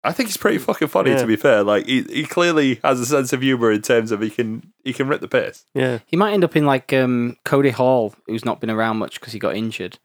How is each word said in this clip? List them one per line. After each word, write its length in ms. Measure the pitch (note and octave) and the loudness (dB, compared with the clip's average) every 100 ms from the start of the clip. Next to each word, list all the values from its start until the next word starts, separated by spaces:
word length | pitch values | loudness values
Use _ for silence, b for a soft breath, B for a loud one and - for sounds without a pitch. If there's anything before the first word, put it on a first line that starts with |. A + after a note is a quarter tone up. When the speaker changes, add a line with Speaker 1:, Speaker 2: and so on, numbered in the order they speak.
Speaker 1:
I 100 | C3 | -4
think 160 | - A3+ | -4 -4
he's 80 | G3 | -2
pretty 220 | G3+ A3+ | 0 0
fucking 300 | - - D3+ | -2 -2 0
funny, 220 | - C3+ | 0 2
Speaker 2:
Yeah. 80 | C3+ | 2
Speaker 1:
to 80 | A#2 | 2
be 80 | A2 | 2
fair. 260 | C#3+ A2 | 4 4
Like, 240 | G2+ G#2 G2+ | 4 2 2
he, 160 | C3 | -2
he 220 | - C#3+ | -2 -6
clearly 560 | D3+ - F3 D#3 C#3 B2 | -4 0 2 4 2 2
has 160 | - B2+ | 0 0
a 60 | B2 | 0
sense 260 | D3 B2+ | 0 0
of 80 | C3 | -2
humour 280 | C3+ C3 A#2 | 0 2 2
in 120 | G#2+ | 2
terms 280 | - A#2+ A2+ | 2 0 0
of 80 | G#2+ | -4
he 100 | A2+ | -4
can, 420 | - A2+ A2+ - _ | -4 -6 -6 -14 _
he 100 | C3 | -10
can 140 | B2+ C3+ | -6 -4
rip 120 | D3 | -4
the 80 | - | -2
piss. 360 | C3 A2 - _ | -2 -2 -10 _
Speaker 2:
Yeah. 240 | C#3 C3 A#2 _ | -2 -2 -2 _
Speaker 3:
He 100 | D#3+ | 0
might 160 | G#3 | 2
end 100 | G#3 | 2
up 120 | F3 D#3+ | 2 2
in, 80 | D3 | 2
like, 260 | C3 - | 0 0
um, 440 | C3+ B2+ B2 A#2+ A#2+ | 0 2 0 -2 -6
Cody 260 | - C#3 C#3 | -2 2 2
Hall, 440 | A2+ B2+ B2+ G#2+ - - | 2 2 2 0 -6 -8
who's 180 | A2+ | -6
not 160 | A2+ - | -4 -6
been 100 | A2+ | -4
around 260 | A2 A2+ A2 | -2 0 -2
much 220 | G#2 - | -6 -10
'cause 120 | - | -14
he 60 | G#2+ | -6
got 160 | G2 F2 | -4 -2
injured. 420 | A2+ G#2 F#2 - | -6 -8 -12 -12